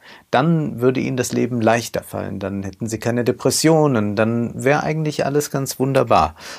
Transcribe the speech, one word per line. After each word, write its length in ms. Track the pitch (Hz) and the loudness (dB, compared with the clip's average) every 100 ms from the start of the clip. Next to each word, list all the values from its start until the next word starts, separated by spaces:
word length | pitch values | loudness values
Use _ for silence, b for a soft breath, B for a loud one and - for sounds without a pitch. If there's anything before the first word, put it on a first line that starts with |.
| B B _ | B B _
dann 480 | 120 156 165 143 117 | 2 2 2 0 0
würde 220 | 123 131 | 0 0
ihnen 160 | 123 131 | -2 -2
das 160 | 123 | -2
Leben 260 | 123 120 123 | -2 -2 0
leichter 420 | 113 117 113 - | 2 2 0 -8
fallen, 380 | - 104 98 101 | -8 -8 -8 -8
dann 240 | 95 98 | -6 -6
hätten 240 | 98 - 113 | -8 -8 -6
sie 120 | 110 | -4
keine 260 | 117 120 117 | -2 0 0
Depressionen, 880 | 120 135 - 156 160 151 120 104 104 | 0 0 2 4 4 4 2 0 2
dann 480 | 110 117 117 117 | 2 0 -2 -2
wäre 200 | 123 147 | 0 0
eigentlich 420 | 143 156 151 147 139 | 0 -4 -4 -2 -2
alles 260 | 143 - | -2 -2
ganz 260 | - 135 - | -4 -4 -2
wunderbar. 580 | 135 135 117 101 76 B B | 0 2 4 4 2 B B